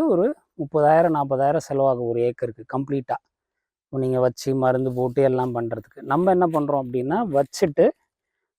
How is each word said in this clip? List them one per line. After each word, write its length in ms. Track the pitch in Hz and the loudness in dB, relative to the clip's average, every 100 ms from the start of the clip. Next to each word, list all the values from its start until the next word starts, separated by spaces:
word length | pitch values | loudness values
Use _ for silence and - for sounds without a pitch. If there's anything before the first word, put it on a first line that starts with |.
| 320 | 2
ஒரு 180 | 180 233 - _ - | 2 0 -2 _ -12
முப்பதாயிரம், 600 | 143 156 147 160 170 156 | -4 2 4 6 4 0
நாற்பதாயிரம் 500 | 139 131 139 156 - | -2 0 0 0 -2
செலவாகும் 440 | 139 135 123 117 | 0 0 0 -2
ஒரு 100 | 117 | 0
ஏக்கருக்கு 420 | 120 120 120 113 110 | -2 -2 -8 -10 -8
கம்ப்ளீட்டா. 460 | 131 139 139 127 131 - _ _ _ _ _ | -6 -4 -6 -4 -10 -10 _ _ _ _ _
இப்போ 220 | _ - | _ -4
நீங்க 200 | 131 127 | -2 2
வச்சு 300 | 127 - 135 135 | 0 0 -4 0
மருந்து 360 | 127 127 131 | 2 2 -2
போட்டு 280 | 123 127 127 | -2 -2 2
எல்லாம் 320 | 135 127 127 | 2 2 -2
பண்றதுக்கு. 460 | 120 117 117 - - | -4 -6 -8 -12 -16
நம்ம 280 | - 147 185 | -4 0 2
என்ன 160 | 180 175 | 2 2
பண்றோம் 360 | 160 147 143 | 0 0 -2
அப்படின்னா, 340 | 127 127 131 196 220 | -2 -4 -2 -2 0
வச்சுட்டு 560 | 139 143 - 175 143 226 - _ _ _ _ _ | 0 -2 -2 -2 2 2 0 _ _ _ _ _